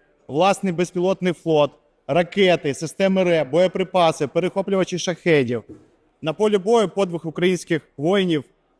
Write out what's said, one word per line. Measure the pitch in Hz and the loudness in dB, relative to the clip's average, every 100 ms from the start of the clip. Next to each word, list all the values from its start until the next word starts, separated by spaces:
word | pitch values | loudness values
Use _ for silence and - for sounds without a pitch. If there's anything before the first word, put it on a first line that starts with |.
| _ _ - | _ _ -8
власний | 135 185 190 196 | 0 2 0 -2
безпілотний | 165 180 180 180 190 180 | -4 -4 -2 -2 -2 -2
флот, | 165 165 156 143 - _ _ - | -4 0 2 2 -2 _ _ -2
ракети, | 151 175 185 190 165 151 | 0 0 2 2 2 0
системи | 135 156 - 190 190 | -6 -8 -2 0 2
реп, | 180 165 139 | 2 2 0
боєприпаси, | 151 185 185 180 185 170 156 143 | 2 2 0 -4 0 0 0 -2
перехоплювачі | 170 175 - 196 196 175 175 | -2 -2 -2 -2 -2 -2 -4
шахедів. | - 165 180 156 123 120 - - _ _ _ _ | -6 -4 2 2 2 -2 -8 -20 _ _ _ _
На | 160 | -8
полі | 156 214 208 | -2 0 0
бою | 180 233 196 | 2 2 2
подвиг | - 196 170 165 | -2 -4 -4 -8
українських | 151 180 180 - 160 - - | -2 0 0 -2 -6 -6 -6
воїнів | 147 202 185 156 - _ _ _ | -2 0 0 -2 -4 _ _ _